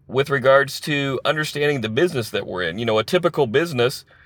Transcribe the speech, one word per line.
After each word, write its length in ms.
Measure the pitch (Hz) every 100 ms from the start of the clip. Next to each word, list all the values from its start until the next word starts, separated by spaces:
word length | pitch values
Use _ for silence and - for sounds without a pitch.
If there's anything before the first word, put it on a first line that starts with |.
| -
with 240 | 127 147
regards 500 | 139 135 139 139 -
to 380 | - 143 139 131
understanding 560 | - 151 151 147 147 139
the 80 | 110
business 420 | 113 180 143 107
that 160 | 101 107
we're 160 | 92
in. 160 | 87 92
You 60 |
know, 140 | 117 107
a 60 |
typical 420 | 110 180 170 160 123
business, 580 | 135 170 131 123 - - _